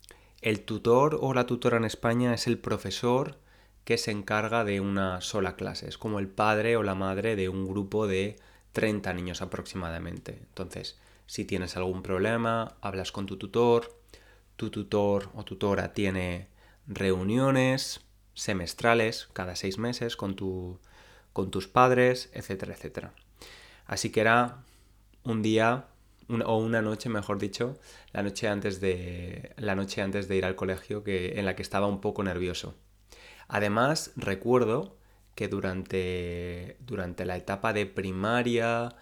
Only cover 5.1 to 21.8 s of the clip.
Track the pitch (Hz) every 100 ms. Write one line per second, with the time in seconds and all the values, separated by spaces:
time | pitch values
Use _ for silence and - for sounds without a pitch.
5.1 | 90 - 107 92 - 98 95 - - 113
6.1 | 104 98 104 107 107 113 117 101 95 95
7.1 | 95 113 104 92 95 95 98 98 107 104
8.1 | 95 101 - - - _ - 107 104 95
9.1 | 90 90 85 90 87 - 95 85 82 87
10.1 | 90 - - - - 90 92 - - -
11.1 | - - - - 95 90 90 92 92 95
12.1 | 92 104 117 117 113 113 - 101 95 90
13.1 | 104 98 95 98 117 120 117 - - _
14.1 | - - - _ - 110 107 101 104 101
15.1 | 101 98 110 - 95 101 98 92 - 98
16.1 | 92 90 87 98 _ - - - 98 95
17.1 | 92 95 120 135 131 131 131 - - -
18.1 | _ _ - - 95 85 - 117 117 113
19.1 | 117 - - 90 90 98 95 120 120 117
20.1 | - 101 98 95 92 90 92 _ - -
21.1 | - _ - 92 95 - 127